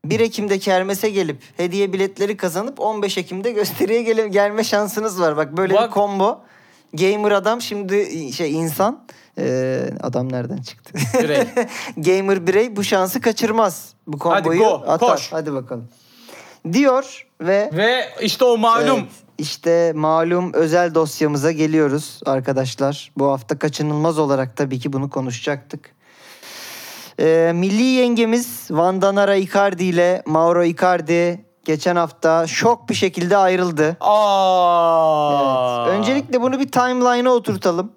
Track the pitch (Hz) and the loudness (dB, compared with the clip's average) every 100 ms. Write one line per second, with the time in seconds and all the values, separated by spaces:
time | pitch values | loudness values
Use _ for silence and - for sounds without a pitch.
0 | 151 214 226 226 208 196 196 185 190 196 | -2 0 0 -2 -2 -2 0 0 0 -2
1 | 220 196 170 139 - - 175 190 196 185 | -2 -2 -4 -6 -12 -6 -4 -2 -2 -2
2 | 190 190 202 196 185 165 233 277 208 214 | -4 -2 -4 -2 -4 -4 -6 -4 -4 -2
3 | 202 190 175 185 220 214 190 - 190 226 | -4 -4 -8 -6 -4 -2 -4 -2 0 0
4 | 226 220 214 196 202 214 226 208 208 208 | 2 0 2 2 2 0 0 0 0 -2
5 | 220 185 170 151 151 160 190 196 233 196 | -4 0 0 0 -2 -2 2 2 2 0
6 | 202 196 196 294 - _ _ _ _ 151 | 0 0 0 -2 -12 _ _ _ _ -2
7 | 190 208 208 202 196 240 233 202 190 202 | 0 2 2 2 0 -2 -6 -8 -2 -2
8 | 196 160 139 135 160 156 165 147 196 285 | -2 -6 -8 -4 -2 -2 -4 0 -2 -2
9 | - - _ - 131 127 127 127 127 - | -16 -20 _ -6 -4 -2 -2 -4 -6 -6
10 | 135 123 127 127 120 135 123 - - - | -6 -4 -4 -6 -6 -8 -12 -18 -14 -6
11 | 135 262 156 202 240 254 233 - - 233 | -2 0 0 0 0 -2 -4 -8 -12 -4
12 | 156 190 196 196 170 190 240 202 196 196 | 0 2 2 0 2 2 0 -2 -2 0
13 | 185 240 233 214 226 220 208 - - _ | 0 0 -2 -2 0 2 0 -2 -16 _
14 | - 147 170 185 165 170 220 160 - 156 | -12 -4 0 0 2 2 2 2 0 2
15 | 240 143 - 160 156 139 123 123 117 _ | 2 2 -2 -6 -4 -6 -8 -12 -12 _
16 | _ _ - - - - 160 190 285 262 | _ _ -20 -20 -20 -14 -4 2 2 2
17 | 269 - - _ 165 196 214 160 220 254 | -2 -18 -20 _ 0 0 0 0 0 0
18 | - - 214 - 247 233 226 226 254 247 | -4 -6 -4 2 2 4 4 4 2 0
19 | - - _ - 151 - 170 170 170 156 | -2 -16 _ -10 -10 -4 0 2 2 0
20 | 156 160 165 175 180 - 160 170 175 160 | 2 2 2 0 0 0 2 2 2 2
21 | 156 - 156 147 151 156 156 156 147 143 | 0 0 -2 0 0 0 0 2 2 0
22 | 151 - - 135 127 135 131 - 139 143 | -6 -8 -2 -2 0 -2 -4 -2 -4 -4
23 | - - 139 135 117 143 156 - 151 151 | -10 -2 0 0 -4 -4 -4 -2 -2 0
24 | 160 156 147 135 131 - 143 131 143 135 | 0 0 0 0 -2 -4 -4 -2 -4 -4
25 | 139 139 131 120 151 139 - 147 - _ | -4 -6 -6 -6 -6 -6 -10 -18 -18 _
26 | _ _ - - - - - - - - | _ _ -20 -20 -20 -18 -18 -18 -18 -18
27 | - - 156 165 165 170 185 208 254 254 | -16 0 2 4 4 2 0 2 2 4
28 | 247 226 226 240 240 - - 160 175 190 | 2 2 2 0 -2 -12 -4 0 2 2
29 | 196 196 202 196 190 202 202 180 185 170 | 2 2 2 2 2 2 0 0 0 2
30 | 175 185 - 160 170 175 170 165 185 175 | 2 2 0 2 4 4 2 2 2 2
31 | 160 170 175 180 - _ - 156 180 175 | 0 2 2 -2 -14 _ -4 -2 0 0
32 | 165 - 160 165 165 - 220 233 - 208 | -2 0 2 2 0 0 0 0 -2 -2
33 | 190 175 170 202 190 185 180 151 156 175 | -2 0 2 4 4 2 0 0 0 0
34 | - 208 208 196 190 185 175 175 170 165 | 2 4 4 2 4 4 4 4 4 4
35 | 160 151 147 143 135 131 127 120 120 196 | 2 2 2 2 2 2 0 0 0 0
36 | 214 277 277 247 247 262 269 254 247 254 | 0 -2 0 -2 0 -2 -2 0 0 2
37 | 247 247 247 247 - 196 190 170 208 | 2 2 2 2 0 -2 0 -2 -6